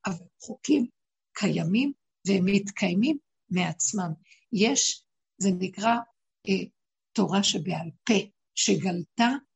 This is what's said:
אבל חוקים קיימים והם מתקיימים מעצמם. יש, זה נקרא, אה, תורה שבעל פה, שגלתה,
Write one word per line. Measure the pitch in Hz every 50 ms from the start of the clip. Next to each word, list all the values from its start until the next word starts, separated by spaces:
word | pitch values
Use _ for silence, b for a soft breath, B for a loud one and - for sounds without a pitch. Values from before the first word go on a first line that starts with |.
| -
אבל | 202 175 165 175 - _ _
חוקים | - - 214 - - - 302 294 240 - _ _ _ _ _ _ _ _ _
קיימים | - 208 180 156 175 165 160 190 240 277 285 277 _ _ _ _ _ -
והם | 180 196 185 180
מתקיימים | 196 202 196 202 - - - 202 180 175 196 240 311 302 285 _ _ _ _ _ -
מעצמם. | 175 185 175 160 156 - - - - 196 180 165 160 - b b b b b b 233
יש, | 185 208 240 277 294 - - - - _ _ _ _ _ _ _ -
זה | 190 196 180 180
נקרא, | 185 185 - 196 208 226 233 240 240 _ _ _ _ _ _ _ - 208
אה, | 190 180 - - _ _ _ _ _ _ _ _ -
תורה | 226 190 160 185 196 196
שבעל | - - 190 151 185 170 160 170 160 - _ -
פה, | - 220 196 - - _ _ _ _ -
שגלתה, | - - 220 190 156 147 185 175 175 165 _ _ - 233 240 269 277 - _ _